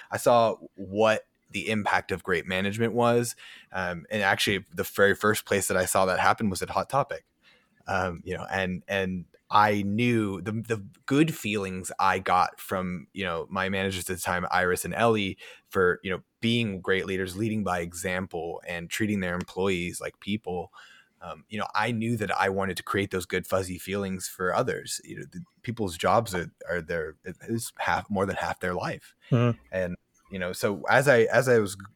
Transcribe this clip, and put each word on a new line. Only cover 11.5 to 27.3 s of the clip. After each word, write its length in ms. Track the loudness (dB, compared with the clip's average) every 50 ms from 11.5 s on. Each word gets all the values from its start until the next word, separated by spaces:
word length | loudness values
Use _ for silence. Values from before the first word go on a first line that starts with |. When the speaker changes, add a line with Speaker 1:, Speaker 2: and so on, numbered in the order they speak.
| -2 -2 -2 -4 -6 -6 -8 -8 -4 0
Speaker 1:
I 200 | 2 2 2 2
got 400 | 2 4 4 4 4 4 0 -6
from, 480 | -8 -4 -4 -2 -2 -2 -4 -6 -10 -10 -8
you 120 | -6 -4
know, 220 | -2 -2 -4 -4 -4
my 180 | -4 -2 -2 0
managers 400 | 0 0 0 -2 -2 -4 -4 -6
at 60 | -6
the 60 | -6
time, 240 | -2 -2 -2 -2 0 0
Iris 340 | 0 2 2 2 2 0 -2
and 80 | -4 0
Ellie, 460 | 2 4 4 4 4 2 -2 -4 -6 -10 -20 -20 -20 _ _
for, 300 | 2 4 4 4 4 2 -2
you 80 | -4
know, 100 | -6 -6 -6 _ _ _
being 420 | 0 0 2 2 0 0 -4 -4
great 260 | -2 0 0 0 0 -2
leaders, 280 | -2 -2 -2 -4 -4
leading 280 | -2 -2 -2 -2 -2 0
by 160 | 0 -2 -2
example 800 | -2 -6 -6 -6 -4 -4 -2 -4 -4 -6 -6 -8 -8 -8 -10 -10 -10 -10
and 220 | -8 -8 -8 -6
treating 300 | -4 -2 0 0 0 0
their 140 | -2 -2 -2
employees 640 | -4 -6 -6 -4 -2 0 0 0 0 -2 -4 -6 -6
like 200 | -8 -10 -10 _
people. 520 | -6 -4 -4 -4 -4 -6 -8 -8 -8 -10 _ -20 -20 -20 -20 -20 _ _ _ _
Um, 220 | -16 -14 -14 -16 -14 -12
you 100 | -8 -6
know, 80 | -6 -4 -2
I 160 | -2 0 0
knew 240 | 0 -2 -2 -2 -2 -2
that 140 | -2 -2 0 0
I 120 | 0 2
wanted 280 | 2 0 0 -2 -2 -4
to 60 | -4
create 280 | -2 -2 0 0 0
those 140 | -2 -4 -4
good 200 | -2 -4 -4 -2
fuzzy 320 | 0 -2 -2 0 -2 -6 -10
feelings 500 | -8 -6 -4 -4 -4 -4 -6 -6 -8 -10
for 280 | -8 -4 -2 0 0
others. 460 | 0 0 0 -2 -4 -6 -8 -10 -10 -10
You 140 | -12 -14 -14
know, 80 | -14 -14
the, 120 | -14 -16 -16 _ _ _ -10
people's 340 | -8 -6 -4 -4 -4 -4 0
jobs 360 | 2 4 4 4 2 0 -2
are, 160 | -4 -6 -6 -10 -12 -8 -6
are 120 | -4 -4
their, 340 | -4 -4 -4 -4 -4 -6 -10 _ -14
it's 480 | -14